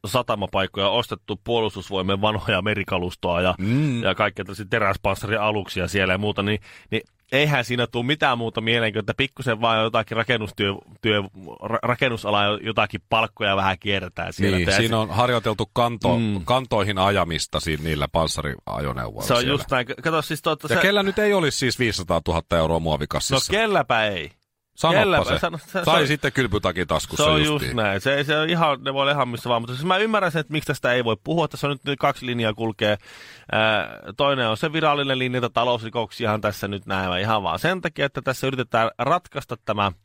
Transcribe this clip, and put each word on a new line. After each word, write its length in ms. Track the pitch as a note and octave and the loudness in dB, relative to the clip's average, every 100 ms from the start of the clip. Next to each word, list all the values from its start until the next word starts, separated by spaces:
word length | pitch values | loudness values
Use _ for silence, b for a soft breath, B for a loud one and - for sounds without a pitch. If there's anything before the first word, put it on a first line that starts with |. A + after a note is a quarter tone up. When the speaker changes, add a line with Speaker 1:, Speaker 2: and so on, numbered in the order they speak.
| G2+ | 0
Speaker 1:
satamapaikkoja, 800 | C3 A#2+ G#2+ F#2+ G2 F#2+ G#2 G2 | 0 0 -2 0 0 0 0 2
ostettu 500 | A2+ A#2 G2 - G#2 | 2 -2 -8 -8 -8
Puolustusvoimien 800 | - A#2 A2 G2+ F2 G2 F#2 G2 | -2 0 0 -4 -6 -4 0 0
vanhoja 400 | G#2+ G#2+ - G2 | 0 0 0 0
merikalustoa 800 | G2+ G#2 F#2+ F#2+ F2+ - F2+ F2 | 0 -2 -2 -2 -4 -4 -2 2
ja, 140 | F#2 F2+ | 2 0
Speaker 2:
Mm. 460 | F#2+ B2+ D3+ A#2+ | 0 2 2 0
Speaker 1:
ja 120 | G#2 F#2 | -2 0
kaikkea 300 | G#2 G2+ F#2+ | 0 -2 -10
tällaisia 200 | G2 F#2+ | -10 -4
teräspanssarialuksia 1200 | A#2 G#2 F#2+ G#2 F#2+ G#2 G#2+ G#2+ G#2+ F#2 - F2+ | 0 0 0 -2 -2 -2 0 0 -2 -4 -4 -2
siellä 260 | G2+ F#2 | 0 2
ja 40 | F#2 | 2
muuta, 260 | G#2 G#2 | 0 -2
niin, 160 | G2+ G#2 B B B | -2 -2 B B B
niin 100 | A2+ - _ _ | -6 -6 _ _
eihän 340 | C3 D3+ C#3+ A#2 | 2 2 2 0
siinä 220 | B2 A#2+ | -2 -2
tule 180 | B2 A#2+ | -2 -2
mitään 320 | D3+ D3 A#2+ | 0 2 0
muuta 240 | A2+ A2+ | -2 -4
mieleen, 360 | A2+ A#2 A2 G#2 | 0 2 2 -2
että 160 | G2+ | -4
pikkusen 480 | - C3+ - C3 G#2+ | -2 -2 -2 -4 0
vaan 220 | A#2 A2+ | 2 2
jotakin 340 | A2 A2+ G#2+ A2+ | 2 0 -2 -4
rakennustyö-, 580 | A2+ A#2+ G#2+ - G2+ G2+ - - | 0 0 -2 -2 -2 -2 -10 -6
työ-, 220 | A2+ G#2 G2 F#2+ F2+ A#1+ | 0 0 0 -12 -18 -12
ra-, 160 | G#2 A2+ | -4 -2
rakennusalaa 600 | A#2 B2 C3+ A2+ G#2 G#2 G2+ G#2 | 0 0 0 0 0 2 2 0
jotakin 400 | A2 G#2+ G#2+ G2+ _ | -2 0 0 -2 _
palkkoja 460 | A2+ A2+ - G#2 G2 | 0 0 -2 0 2
vähän 240 | F#2+ F#2 | 2 0
kiertää 520 | G#2 G2 F2+ - E2+ | -2 -4 -4 -8 -8
siellä. 260 | - G2 F#2+ | 0 0 2
Speaker 2:
Niin, 120 | F2 | 2
Speaker 1:
Että 80 | G2 | 2
Speaker 2:
siinä 140 | A2+ A2+ | 2 0
Speaker 1:
se 0 | |
Speaker 2:
on 140 | A2 | 0
harjoiteltu 600 | F#2 B2 A#2+ A2 G#2+ A2 | 0 2 2 0 -2 -2
kanto-, 440 | - A#2+ A#2 A#2+ A#2+ | 0 0 0 0 2
Speaker 1:
Mm. 240 | A2+ G2+ E2+ | 0 -2 0
Speaker 2:
kantoihin 520 | B2+ B2+ A2+ G2 F#2+ | 0 2 0 0 2
ajamista 640 | F#2+ G2 E2+ D#2+ - D2+ | 4 4 2 -2 -2 -4
siinä, 240 | E2 D#2 | -2 -2
niillä 240 | D#2+ D2+ D2+ | -2 -2 0
panssariajoneuvoilla 1200 | E2+ D#2+ - D2 C2 - G#1 C#2+ B1+ A#1 G#1+ C#2+ | 0 0 -2 -6 -8 -8 -6 -4 -4 -8 -8 0
Speaker 1:
Se 60 | |
on 60 | A#2+ | 0
Speaker 2:
siellä. 140 | B2+ | 2
Speaker 1:
just 180 | C#3+ - | -2 0
näin. 140 | C3 A#2+ - | -2 -2 -4
Kato 180 | D#3+ D#3+ | -2 -2
siis, 200 | D3 D#3 | -2 -4
tuota, 260 | E3 D#3 D3 | -2 -4 0
Speaker 2:
Ja 60 | F3+ | 2
Speaker 1:
se 60 | |
Speaker 2:
kellä 220 | F3+ G3+ | 4 2
nyt 160 | G3 F#3+ | 0 2
ei 140 | G#3+ | 2
olisi 240 | G3+ D#3 - | 4 2 0
siis 220 | C3 - | 0 2
viisisataatuhatta 800 | A#2+ G2 F2 E2+ D#2+ E2 - E2+ | 0 0 0 0 2 -2 2 2
euroa 220 | D#2+ E2 | 4 2
muovikassissa? 760 | E2 D2 - - - C3+ - | 2 0 0 -4 0 -2 0
Speaker 1:
No 60 | G3 | 0
kelläpä 460 | A3 F#3+ B2+ A#2 G#2+ | 2 2 2 2 2
ei. 260 | F#2+ D#2 _ _ _ _ - | -2 -8 _ _ _ _ -2
Speaker 2:
Sanoppa 240 | D#3+ F3+ | 2 4
Speaker 1:
Kelläpä, 240 | G#3 E3 A#2+ | 4 4 2
Speaker 2:
se. 100 | D#3+ | 0
Speaker 1:
sano, 180 | F3 D#3+ | 0 -4
se, 240 | - F#3+ | -6 -2
Speaker 2:
Tai 200 | E3+ E3 | 2 2
Speaker 1:
se 60 | C#3 | 2
Speaker 2:
sitten 240 | D3 C#3+ | 0 0
kylpytakin 540 | C3 B2 G#2 F#2+ F2 F2 | 0 0 0 0 -2 0
taskussa 360 | D#2+ - - | 0 -2 2
Speaker 1:
se 60 | D3 | 4
on 140 | D#3 | 4
Speaker 2:
justiin. 260 | D3+ D3 B2+ | 2 0 -2
Speaker 1:
just 60 | A#2 | 0
näin. 260 | G#2+ G2 | 0 0
Se, 220 | C3 C#3 | 0 0
se 140 | C#3+ D3+ | 0 0
on 120 | D#3 | 0
ihan, 340 | E3+ D#3+ C3+ | 2 2 2
ne 100 | C3+ | -2
voi 80 | C3+ | 0
olla 100 | C#3 | 0
ihan 160 | C#3+ B2+ | 2 0
missä 220 | A#2+ A#2+ | -2 0
vaan. 120 | A#2+ | 0
Mutta 120 | A#2 | 0
siis 120 | B2 E3+ | -4 0
mä 120 | F#3 | 2
ymmärrän 340 | A3 G#3+ F#3 | 2 2 0
sen, 80 | D#3+ | -2
että 120 | D3 | -2
miksi 140 | D3+ - | -4 -2
tästä 260 | C#3 C3 | -2 2
ei 100 | B2 | 2
voi 140 | A#2 A2 | 2 -2
puhua. 240 | - E3 D3+ | -2 0 0
Tässä 200 | - C#3+ | -2 -4
on 100 | C#3+ D3 | -4 -4
nyt 140 | C#3 | 0
kaksi 260 | D3 - B2+ | 0 0 -4
linjaa 280 | A#2+ A2+ | 0 0
kulkee. 440 | G#2+ A2+ G#2+ G#2+ G#2 B B B B B | 0 -4 0 0 0 B B B B B
Ää, 480 | - A2 G#2+ B1+ A1 - G2+ | 2 2 2 -2 -10 -16 0
toinen 300 | C#3+ C3+ A#2 | 0 2 0
on 80 | A2 | 0
se 160 | D#3+ | -2
virallinen 460 | D#3 D#3 D3 C#3 C3 | 0 2 2 0 0
linja, 180 | B2+ B2 | 0 0
että 120 | A#2+ | 0
talousrikoksiahan 920 | - B2 A#2+ A2+ A#2+ A2 - A2+ G#2+ | 0 2 0 -2 -4 -6 -2 -2 0
tässä 260 | G#2 G2+ G2 | -2 -4 -6
nyt 180 | G2+ - | -6 -4
näemme 360 | F#2+ F#2+ F2+ | -4 -2 -2
ihan 220 | G#2 A2 | 0 0
vaan 160 | F#2 D#2+ | 0 0
sen 220 | D#3+ F#3 | 0 -2
takia, 240 | E3+ - C#3 | -4 -4 -4
että 160 | - | -2
tässä 260 | C3 C3 C3 | -4 -2 -2
yritetään 440 | C3 A#2+ A#2 A2+ - | -2 -2 2 0 0
ratkaista 580 | B2 F3 - C#3+ - A#2 - | 0 0 -2 -12 -10 -12 -4
tämä 260 | G#2 G2+ E2+ | 0 0 -2